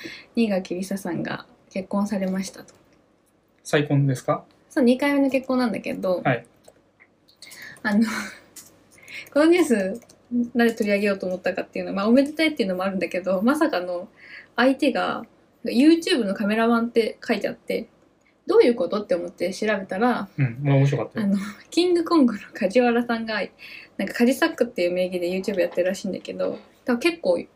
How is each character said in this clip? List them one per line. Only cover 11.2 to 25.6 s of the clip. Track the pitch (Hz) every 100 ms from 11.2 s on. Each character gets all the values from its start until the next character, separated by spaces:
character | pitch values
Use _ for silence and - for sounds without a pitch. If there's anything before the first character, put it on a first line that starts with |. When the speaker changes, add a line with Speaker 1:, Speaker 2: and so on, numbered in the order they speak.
| 185
Speaker 1:
思 | 185
っ |
た | 185
か | 180
っ | -
て | 185
い |
う | 180
の |
は、 | 185
ま | 208
あ、 |
お |
め | 247
で | 277
た | -
い | 320
っ | 302
て |
い | 196
う |
の | 180
も |
あ | 190
る | 190
ん |
だ | 170
け | 185
ど、 | 185 185
ま | 226 302
さ | 311
か | 180
の | 180 175 180 - - - - -
相 | 254 269
手 | 285
が、 | 208 175 - - _ _ _
YouTube | 220 220 294 330 339 320 202
の |
カ | 196 202
メ | 220
ラ | 226
マ | 233
ン | 233
っ |
て | - 214 -
書 | - 208
い |
て | -
あ |
っ | -
て、 | - - - _ _ _ _ _ -
ど | 415
う |
い | 339
う | 240
こ | 254
と | 202
っ | 202
て |
思 | 175 175
っ |
て | - 175
調 | 185 214
べ | 208 190
た | 190
ら、 | 247 220 202 -
Speaker 2:
う |
ん、 | 131 117
ま | 143
あ、 | 139
面 | 139
白 | 135
か |
っ | -
た | -
よ。 | 202
Speaker 1:
あ |
の、 | 196 208 - -
キ | - 359
ン |
グ | 349
コ | 320 339
ン | 247
グ |
の | 202 -
梶 | - 190 247
原 | 247 233 240
さ | 226
ん | 226
が、 | 214 185 - - - - -
な | 190
ん |
か、 | -
カ | 240
ジ |
サ | 269 330
ッ | -
ク |
っ | 240
て | - 175
い |
う |
名 | 180 185
義 | 180
で | 175
YouTube | 190 185
や | 190